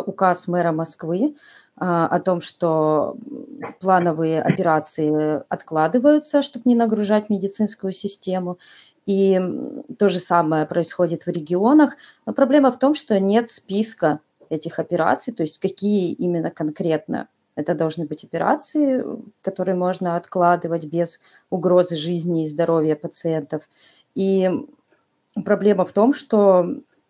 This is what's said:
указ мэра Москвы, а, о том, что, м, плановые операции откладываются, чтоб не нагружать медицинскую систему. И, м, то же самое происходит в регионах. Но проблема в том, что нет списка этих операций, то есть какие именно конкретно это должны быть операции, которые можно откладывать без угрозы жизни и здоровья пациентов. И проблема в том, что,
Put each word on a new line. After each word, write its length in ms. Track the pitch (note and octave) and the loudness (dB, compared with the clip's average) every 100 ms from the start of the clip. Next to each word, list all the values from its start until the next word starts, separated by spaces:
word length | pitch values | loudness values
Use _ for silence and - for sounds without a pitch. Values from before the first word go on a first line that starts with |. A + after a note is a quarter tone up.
| - | -2
указ 420 | F#3+ F#3 F3 - | 0 0 0 -2
мэра 240 | F3 E3+ | -2 0
Москвы, 640 | D#3+ E3 - D#3+ F3+ C#4+ D4 - - _ - | -2 -6 -8 -6 -2 -2 -4 -18 -20 _ -8
а, 280 | F3+ E3+ E3 | -2 0 0
о 120 | - | 0
том, 220 | F#3 F3 | 0 -2
что, 760 | - - E3+ D#3+ D#3 D3+ - - - | -4 -4 0 2 2 2 -2 -6 -14
м, 460 | - - - - - | -16 -16 -14 -14 -6
плановые 600 | F#3 F#3 F3 D#3+ D#3+ D#3+ | 2 4 4 0 0 0
операции 1000 | D#3+ D#3+ F3+ D#3 D3+ - D3+ D3+ D3+ D3+ - | 0 0 2 2 0 -2 0 0 0 -2 -6
откладываются, 920 | E3+ - D#3 D#3+ B3+ C#4 D4+ D4+ D4 | -10 -6 -2 0 2 4 4 2 -2
чтоб 240 | C#4 A3+ B3 | -2 -2 2
не 80 | |
нагружать 560 | A#3 A3+ G#3 G#3 G#3+ G#3 | 2 2 0 0 0 0
медицинскую 640 | G3+ G3 - G#3 - G3 | -2 -4 -2 -4 -4 -8
систему. 640 | F#3+ G3+ - - F#3 F3+ F3+ - - - _ - | -6 -10 -10 -6 -4 -4 -8 -14 -20 -20 _ -2
И, 280 | G3 G3 | 2 4
м, 500 | F#3+ F#3 C2+ B1+ - - - | 4 0 -4 -8 -12 -12 0
то 100 | G3+ | 2
же 100 | F3+ | 2
самое 460 | - F3 D#3+ D#3+ D3+ | 0 2 2 0 0
происходит 600 | F3 E3 - F3 E3 - | -2 -2 0 -2 -2 -6
в 20 | |
регионах. 640 | F3 D3+ F3 G#3+ D4+ D4 - - _ - | -6 -4 0 4 6 4 0 -20 _ -6
Но 80 | |
проблема 380 | A3 C4 D4 C4+ | 0 4 6 4
в 80 | B3 | 4
том, 160 | C4+ D4+ | 0 0
что 240 | - G3+ | 0 0
нет 320 | G3 G#3 A3+ | 2 0 -2
списка 680 | - - G3 A3 - D#3+ D3 _ _ - | -8 -6 -4 -4 -2 -2 -2 _ _ -8
этих 300 | D#3 D#3+ - | -8 -6 -8
операций, 540 | D#3 E3+ D#3+ C#4 - | -4 0 2 0 0
то 100 | - | -2
есть 160 | D#3+ - | -2 -4
какие 540 | F#3 - G3+ G#3 F3 | -6 -4 -2 0 0
именно 360 | - F3 E3+ D#3+ | -2 -2 -2 -4
конкретно 800 | - D#3 D3+ E3+ D#3 - - - _ _ - | -4 -6 -4 -2 -2 -2 -8 -8 _ _ -8
это 160 | D3+ | -4
должны 320 | D#3+ D#3+ D#3+ D#3 | -2 -2 -4 -8
быть 180 | D#3 | -10
операции, 800 | - E3 - D4+ - D4+ C#4+ C4 - - - _ | -8 -2 0 0 -2 0 2 0 -2 -10 -14 _
которые 340 | - F#3+ F#3 F#3 | -8 -4 -2 0
можно 400 | F3+ F#3 F3+ E3+ | 0 -2 -2 -4
откладывать 680 | - F#3+ F3 F3 E3+ E3 D#3 | -4 2 2 2 0 -6 -4
без 340 | E3 E3+ - _ _ - | -4 -4 -6 _ _ -8
угрозы 460 | F#3 F3 F3+ F3+ E3 | -2 2 4 4 0
жизни 480 | D#3+ F3 E3+ E3 | -4 -4 -2 -2
и 40 | D#3 | -2
здоровья 480 | D3 E3 E3 D#3 D3+ | -2 0 2 2 -2
пациентов. 720 | - - E3+ D#3+ C#3+ D#3 - _ - _ _ - | -6 -8 -4 -4 -4 -8 -10 _ -20 _ _ -4
И 340 | F#3+ F#3+ F#3 F#3 - _ _ _ _ _ _ - | 0 2 2 -2 -6 _ _ _ _ _ _ -8
проблема 400 | F3+ G3+ G3+ F#3+ | -2 2 2 2
в 80 | F3+ | 0
том, 220 | - A3+ | 2 2
что, 540 | C#4+ - G#3+ G3+ F#3 F3 - - _ _ | 2 0 4 6 6 4 -4 -12 _ _